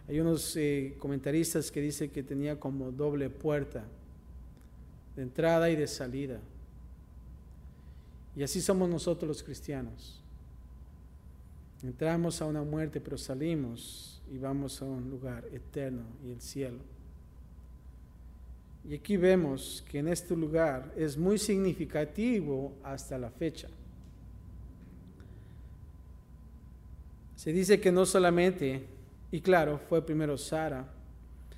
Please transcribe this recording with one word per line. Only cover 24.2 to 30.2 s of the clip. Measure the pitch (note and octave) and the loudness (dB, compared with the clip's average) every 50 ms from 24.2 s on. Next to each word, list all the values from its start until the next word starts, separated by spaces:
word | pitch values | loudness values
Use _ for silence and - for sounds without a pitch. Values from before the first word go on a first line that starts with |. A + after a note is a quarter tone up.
| - - - - - - - - - - - - - - - - - - - - - - - - - - - - - - - - - - - - - - - - - - - - - - - - - - - - - - - - - - - - - - - | -16 -16 -16 -16 -16 -14 -14 -14 -14 -14 -14 -16 -16 -16 -16 -16 -16 -18 -16 -16 -16 -16 -16 -16 -16 -16 -16 -16 -16 -16 -16 -16 -16 -18 -18 -18 -18 -18 -18 -18 -18 -20 -18 -18 -18 -18 -18 -18 -18 -18 -18 -18 -16 -16 -16 -16 -16 -16 -16 -16 -16 -16 -12
Se | - - D#3+ | -6 -2 0
dice | D#3 F#3 F#3+ F3+ G#3 F#3+ | 2 4 8 8 8 8
que | G3+ F#3+ | 10 8
no | F3+ F#3 F#3+ | 8 8 8
solamente, | F#3 - F#3+ F3+ F3 E3+ F3 F3 F#3+ F#3 F#3 D3 C3 C3 C3+ C3+ - - - - - - - - - | 8 8 8 8 8 8 8 8 6 6 4 2 0 0 0 -4 -8 -14 -16 -18 -18 -18 -18 -8 -6
y | - D#3+ | -4 2
claro, | - F#3 F#3 E3+ D#3 D3 D3 C#3 - | 6 8 8 10 8 6 2 0 0
fue | - F3 D#3+ D#3 | 2 2 4 4
primero | E3 D#3 D#3 | 4 2 2